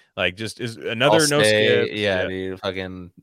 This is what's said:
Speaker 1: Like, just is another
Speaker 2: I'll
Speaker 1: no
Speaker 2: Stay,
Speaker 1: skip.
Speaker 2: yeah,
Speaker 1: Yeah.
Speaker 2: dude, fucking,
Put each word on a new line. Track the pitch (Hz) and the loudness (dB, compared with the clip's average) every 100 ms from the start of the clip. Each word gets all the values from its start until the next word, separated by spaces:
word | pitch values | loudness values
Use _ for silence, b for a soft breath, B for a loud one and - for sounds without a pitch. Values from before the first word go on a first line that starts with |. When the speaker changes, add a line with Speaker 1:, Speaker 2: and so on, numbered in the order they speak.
| b - | b -4
Speaker 1:
Like, | 90 90 | -4 -2
just | 110 - | -10 -8
is | 120 110 | -10 -8
another | 76 113 139 - | -8 0 4 4
Speaker 2:
I'll | 151 | 4
Speaker 1:
no | 143 | 4
Speaker 2:
Stay, | 107 107 107 120 113 | 4 4 4 2 0
Speaker 1:
skip. | |
Speaker 2:
yeah, | 104 104 92 | -2 0 0
Speaker 1:
Yeah. | 92 | -2
Speaker 2:
dude, | 92 95 92 | -4 -6 -6
fucking, | 98 92 92 92 87 - | -6 -6 -8 -10 -16 -10